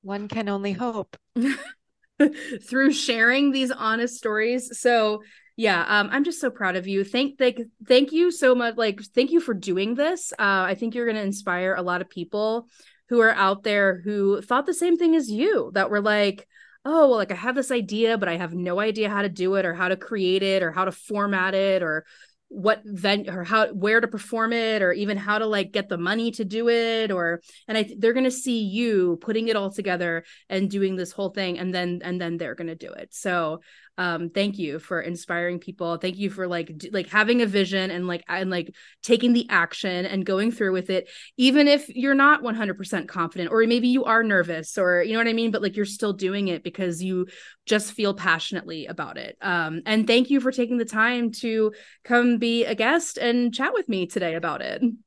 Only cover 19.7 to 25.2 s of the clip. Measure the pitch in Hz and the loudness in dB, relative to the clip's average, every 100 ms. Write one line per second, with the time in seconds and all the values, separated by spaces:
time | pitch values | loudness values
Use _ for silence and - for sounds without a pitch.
19.7 | 170 185 185 - 220 185 190 196 190 170 | -2 -2 -2 -4 -2 0 2 2 0 0
20.7 | 160 185 180 - 202 202 196 185 190 196 | -2 -2 -4 -8 -4 -2 0 0 0 2
21.7 | 190 170 156 - - - _ _ 208 196 | 0 0 -4 -6 -20 -20 _ _ -2 0
22.7 | 214 214 196 196 208 208 185 175 220 214 | 0 -4 -4 0 0 -2 -8 0 2 2
23.7 | 208 196 226 226 214 - 226 226 233 226 | 0 2 2 0 -6 -8 -2 0 0 0
24.7 | 214 185 180 202 196 | 2 2 0 -2 -4